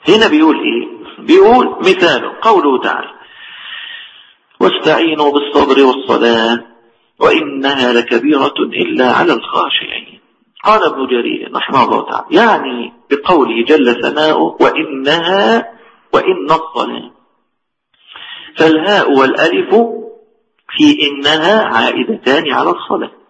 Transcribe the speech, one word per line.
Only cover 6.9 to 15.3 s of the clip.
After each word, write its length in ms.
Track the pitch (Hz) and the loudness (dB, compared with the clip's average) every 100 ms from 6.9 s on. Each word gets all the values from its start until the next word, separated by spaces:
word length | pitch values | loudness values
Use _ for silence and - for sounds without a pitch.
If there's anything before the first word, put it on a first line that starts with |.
| _ _ _ | _ _ _
وإنها 760 | - 151 151 139 135 139 123 | 2 2 -2 -4 -4 0 0
لكبيرة 600 | 120 117 117 135 147 139 - | 0 0 0 2 2 0 -2
إلا 540 | - - 113 - 127 | -6 -4 -4 0 0
على 220 | 120 170 | 2 0
الخاشعين". 840 | 135 - - 156 - - - - - _ _ _ _ | -2 -4 -6 -4 -4 -6 -14 -16 -20 _ _ _ _
قال 200 | - 214 | 0 2
ابن 240 | 170 135 131 | 0 -4 -4
جرير 440 | 123 117 - - 131 | -2 -2 -6 -8 -8
رحمه 280 | - 139 | -2 0
الله 280 | 117 113 - | 2 0 -4
تعالى، 140 | - - | -8 -2
يعني 600 | - 226 175 135 123 117 _ _ | 2 2 0 -2 -8 -10 _ _
بقوله 520 | 143 - 175 120 117 | -4 0 0 2 0
جل 380 | 117 151 123 120 | 2 2 2 0
ثناؤه: 560 | 127 143 156 156 165 - | -4 -2 0 0 -2 2
"وإنها"، 1040 | 135 - 156 135 135 165 170 | 0 0 -6 -6 -2 -2 0